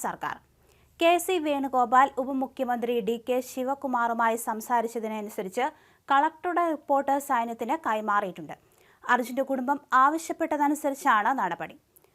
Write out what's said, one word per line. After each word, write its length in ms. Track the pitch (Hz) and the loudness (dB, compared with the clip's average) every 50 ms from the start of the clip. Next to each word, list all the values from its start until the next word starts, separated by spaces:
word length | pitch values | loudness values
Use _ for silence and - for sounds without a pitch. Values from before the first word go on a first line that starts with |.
| - | -6
സർക്കാർ. 320 | 202 165 - - 147 - - _ _ _ _ _ _ _ _ _ _ _ - | -6 -6 -6 -6 -8 -8 -8 _ _ _ _ _ _ _ _ _ _ _ 2
കെ 120 | 339 330 349 339 330 | 4 4 4 4 2
സി 120 | - 370 359 302 | 0 -2 0 0
വേണുഗോപാൽ 600 | 302 285 277 269 262 262 254 247 226 254 254 269 269 - - | 0 -2 -2 -2 0 2 0 2 4 6 6 6 4 2 -4
ഉപമുഖ്യമന്ത്രി 720 | 226 254 277 262 262 262 - - 262 240 247 240 226 233 247 233 196 202 | -4 -2 -2 -4 -4 -4 -4 -6 -4 -2 -2 -2 -2 -2 -2 -2 0 -2
ഡി 80 | 233 233 - | -4 -4 -2
കെ 120 | - 247 254 254 - | -2 -2 -2 -2 -4
ശിവകുമാറുമായി 880 | - 262 254 254 277 277 - 269 247 240 233 233 233 226 233 226 226 233 233 | -6 -6 -4 -4 -4 -4 -4 -4 -2 0 0 0 0 2 2 2 2 0 -2
സംസാരിച്ചതിനനുസരിച്ച് 1200 | 240 220 214 214 - 247 240 220 233 - 240 220 220 214 214 208 214 - - 185 190 190 247 254 302 302 _ _ _ _ _ _ - | -4 -6 -6 -2 0 0 0 0 0 -4 -6 -6 -6 -6 -6 -8 -8 -8 -8 -8 -6 -4 -2 -4 -4 -4 _ _ _ _ _ _ 2
കളക്ടറുടെ 520 | 277 269 294 320 320 - - 359 349 349 349 339 | 2 4 4 2 0 -4 -6 -2 0 0 0 0
റിപ്പോർട്ട് 440 | 311 285 - - 277 269 277 277 277 285 277 - | 0 -2 -2 0 0 0 2 2 0 0 0 -2
സൈന്യത്തിന് 480 | 269 233 233 233 233 226 240 220 294 320 - 269 | -2 -2 -2 -4 -6 -6 -4 -4 -4 -2 -2 -2
കൈമാറിയിട്ടുണ്ട്. 680 | 220 214 214 214 202 202 208 185 175 - 156 143 151 - _ _ _ _ _ _ _ _ - - 247 | -2 -2 0 0 0 0 0 -2 -6 -10 -14 -14 -16 -18 _ _ _ _ _ _ _ _ 0 2 2
അർജുന്റെ 300 | 247 247 226 247 269 269 262 | 2 2 -2 -2 -4 -2 0
കുടുംബം 300 | 269 262 247 262 285 277 - - 240 254 262 | 0 -2 0 0 -2 -2 -2 2 4 6 6
ആവശ്യപ്പെട്ടതനുസരിച്ചാണ് 1300 | 285 311 320 - - 330 - 330 - 311 285 294 285 302 294 - 285 269 269 - 277 233 214 202 233 269 254 | 6 4 0 -4 -6 -4 -4 -2 -2 0 0 2 0 0 0 -2 -4 -4 0 2 2 4 4 4 2 0 0
നടപടി. 360 | 202 180 165 - 160 160 - - _ _ _ - _ _ | -2 -2 -4 -6 -8 -12 -12 -20 _ _ _ -20 _ _